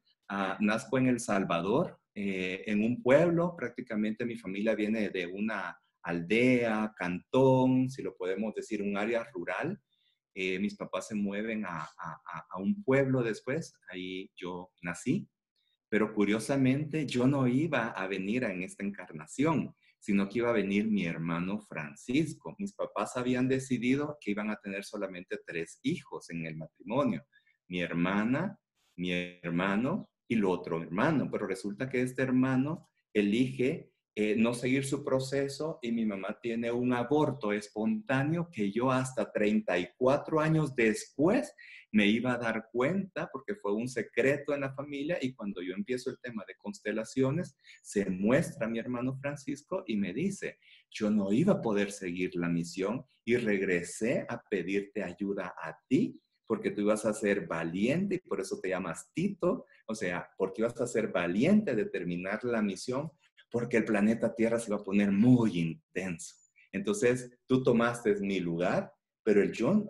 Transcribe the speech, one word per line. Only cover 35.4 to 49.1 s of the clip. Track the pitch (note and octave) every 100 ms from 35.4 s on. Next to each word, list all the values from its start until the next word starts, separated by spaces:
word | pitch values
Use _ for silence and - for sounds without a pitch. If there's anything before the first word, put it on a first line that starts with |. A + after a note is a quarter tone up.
| C#3 - D#3 D#3+
y | A#2
mi | A#2 A2
mamá | G2 F#2+ A2
tiene | A#2 A#2 A#2
un | A#2+ B2
aborto | B2 A#2+ D3+ C#3 C3 G#2
espontáneo | G#2 - - A2 A2 - C3 D3 E3+ E3+
que | G#2+ G2+
yo | A2 C3
hasta | B2+ C3 - G2+
treinta | - G#2 G#2+ G2+ F2+
y | F2+ -
cuatro | B2+ D3 - D#3
años | D#3 D#3+ C#3+ C3
después | A2+ G#2+ - - E3 B3+ - - - - -
me | G#2+ G#2
iba | A#2 B2+
a | -
dar | A2+ A2 -
cuenta | A#2+ C3+ G3 G3 D3 E3+
porque | C3 - G2+
fue | G2+
un | G#2+ B2+
secreto | A#2+ - - C3 C#3+ D3
en | C#3+
la | C3+
familia | C3 D3 C#3 D3+ F3
y | B2+
cuando | - G2+ F2+
yo | F#2
empiezo | F#2+ G#2 B2+ B2+
el | G#2
tema | B2 A2 F#2+
de | -
constelaciones, | G#2 G2+ G#2+ G#2+ A2+ C3 C3 D#3+ F#3 - - -
se | - G2+ F#2+
muestra | F#2 G#2 C#3+ E3 - A2+
mi | A2+
hermano | A#2 B2 C3